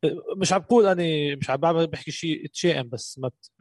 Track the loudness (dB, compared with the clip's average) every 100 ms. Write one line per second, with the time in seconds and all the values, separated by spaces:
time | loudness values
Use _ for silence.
0 | -2 -2 -6 -2 0 0 4 6 6 4
1 | 0 0 -2 -2 -2 0 2 2 0 -2
2 | -10 -8 -4 -4 -6 -2 0 0 -2 -8
3 | -10 -8 -8 -8 -20 -12